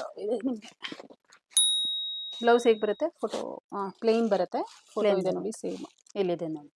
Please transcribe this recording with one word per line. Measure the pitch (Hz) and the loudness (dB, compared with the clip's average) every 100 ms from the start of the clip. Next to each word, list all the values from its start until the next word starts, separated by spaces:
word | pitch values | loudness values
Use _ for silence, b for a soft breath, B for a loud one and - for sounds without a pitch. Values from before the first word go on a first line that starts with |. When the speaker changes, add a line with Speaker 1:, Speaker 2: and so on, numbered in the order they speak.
| - - | -6 -8
Speaker 1:
ಇದೆ | 202 240 | -4 -2
ನಿಮ್ಗೆ. | 269 226 - - - - - - _ - _ - - 196 196 - - - - - | -2 -4 -8 -14 -14 -14 -18 -20 _ -20 _ 2 2 2 0 -4 -6 -8 -10 -2
ಬ್ಲೌಸ್ | 233 240 240 | 4 6 6
ಹೇಗ್ | 220 | 4
ಬರುತ್ತೆ? | 214 202 311 - | 2 -2 -2 -4
ಫೋಟೋ, | 220 233 - - _ | -6 -6 -8 -10 _
ಆ, | 202 196 - | -8 -6 -2
ಪ್ಲೇನ್ | 226 226 226 | 2 4 4
ಬರುತ್ತೆ. | 190 180 262 359 - _ | 2 2 -2 -6 -10 _
ಫೋಟೋ | - | 0
Speaker 2:
ಪ್ಲೇನ್ | 208 190 | 2 4
Speaker 1:
ಇದೆ | 185 | 2
Speaker 2:
ಬರುತ್ತೆ. | 180 | 0
Speaker 1:
ನೋಡಿ | 190 220 | -4 -6
ಸೇಮ್. | 190 185 - _ _ 208 | -8 -8 -12 _ _ -2
Speaker 2:
ಇಲ್ಲಿದೆ | 185 165 165 | 0 0 -4
ನೋಡಿ. | 156 147 | -8 -12